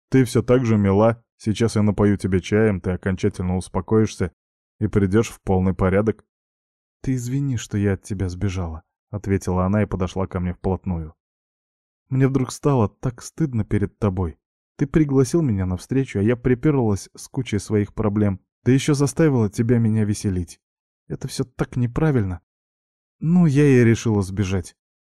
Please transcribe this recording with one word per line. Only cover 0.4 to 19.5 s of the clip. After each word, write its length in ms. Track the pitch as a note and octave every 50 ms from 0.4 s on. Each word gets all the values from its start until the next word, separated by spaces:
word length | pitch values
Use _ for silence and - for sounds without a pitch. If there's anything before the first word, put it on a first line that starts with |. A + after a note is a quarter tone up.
так 220 | - - B2+ C3 B2
же 140 | A2+ A2+ G#2
мила. 440 | G2+ G2 F#2+ G2+ A2 A#2 A#2 - _ _ _
Сейчас 400 | _ - A2+ G2 - A#2 A2 -
я 60 | A2
напою 340 | G#2 G#2 F#2+ - G#2 G#2 G2+
тебя 240 | - - F#2+ F#2+ F2+
чаем, 400 | - - G#2 G#2+ A2+ A2 G2 F2
ты 120 | - F#2+
окончательно 640 | F2+ - - G2 F#2 - - G2+ - - F2+ F2+ F#2 F#2
успокоишься 760 | - - - F#2+ - - A2 A2 A2 G2+ - - F#2+ F2 - _ _ _ _ _ _ _ _ -
и 60 | A2
придешь 420 | G2 - G#2+ G2 F#2 F#2+ A2+ A2+ -
в 140 | - -
полный 320 | - - F#2+ F#2 F#2 F#2+ F2
порядок». 500 | - G2 F#2 F#2 G2 A2 A2 G2+ - _ _ _ _ _ _ _ _ _ _ _ _ _ _ _ _
«Ты 140 | - C#3 C3
извини, 420 | B2+ A#2+ A#2+ C3 C#3+ C#3+ C#3 B2+ A2+
что 180 | - - -
я 160 | G#2 G2+ G2+
от 100 | F#2+ -
тебя 280 | - - G#2 F#2+ F#2+ F2+
сбежала», 520 | F2+ F#2 G#2+ G2+ F2+ F#2+ F2+ E2 D#2+ D#2+ - _ _ _ _ _ -
ответила 500 | G2 - G2 G2 F#2 - F#2+ F2+ F#2 F2+
она 180 | F#2+ G#2 G#2+
и 40 | G#2
подошла 400 | - - F2+ F#2+ F2+ - F#2+ F#2+
ко 140 | - - F2+
мне 140 | F2+ F2+ F2
вплотную. 600 | - - G2 F#2 F2 - F#2+ F2 E2 D#2 D#2 - _ _ _ _ _ _ _ _ _ _ _ _ _ _ _ _ _ _ -
«Мне 200 | C3 C3 C3+ C3
вдруг 240 | C3+ C3+ B2+ -
стало 360 | - - - D3 C#3 B2 G#2 G2
так 340 | - _ - C3 A#2+ -
стыдно 420 | - - - - D#3+ C#3 B2 A2 G2+
перед 340 | - G#2 G2+ G2+ F2 - -
тобой. 400 | A2+ G2+ F#2 F#2+ F#2 D#2 - _ _ _ _ _ _ _ _
Ты 100 | - D3+
пригласил 540 | - - E3 D#3 C#3+ C3+ C3+ C3 - - E3+
меня 260 | D#3 C3 G#2 F#2+ F#2
на 100 | F#2 F2+
встречу, 420 | F2+ - - B2 C3+ C3+ - - G2
а 40 |
я 140 | G2 A2 B2
приперлась 720 | A#2 - C3 B2 A#2+ - D#3 C#3+ C3+ A#2+ G#2+ G2+ - - - _
с 140 | - - -
кучей 300 | - C3+ B2 - G#2+ G2
своих 360 | - - A2 G#2 G2+ - -
проблем. 460 | - G#2+ G#2 G2+ G#2+ G#2 G2+ F#2 - _ _ _ _ -
Да 80 | A#2+
еще 220 | C3 C3+ - D#3 D3
заставила 540 | C3 C#3+ C3+ - - E3 D3+ C3+ A#2+ A2
тебя 300 | G2